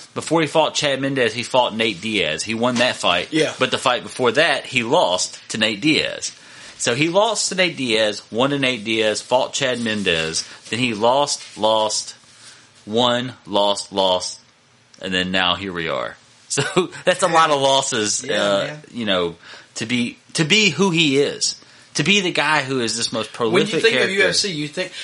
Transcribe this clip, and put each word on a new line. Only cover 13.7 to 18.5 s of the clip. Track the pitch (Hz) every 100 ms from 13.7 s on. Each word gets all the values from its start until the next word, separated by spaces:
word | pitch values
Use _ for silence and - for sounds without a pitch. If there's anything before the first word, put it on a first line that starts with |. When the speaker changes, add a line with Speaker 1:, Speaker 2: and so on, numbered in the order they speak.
| 101 -
Speaker 1:
lost, | 98 95 90 - - _ _ _ _ _ -
and | 95
then | 92 92
now | 92 90
here | 87 98
we | 87 80
are. | 67 57 -
<laughs> | _ _ -
So | - 131 185 180 -
that's | - 180
a | 185
lot | 165 160
of | 143
losses, | 135 135 135 123 104 -
Speaker 2:
Yeah, | - 104
Speaker 1:
uh, | 101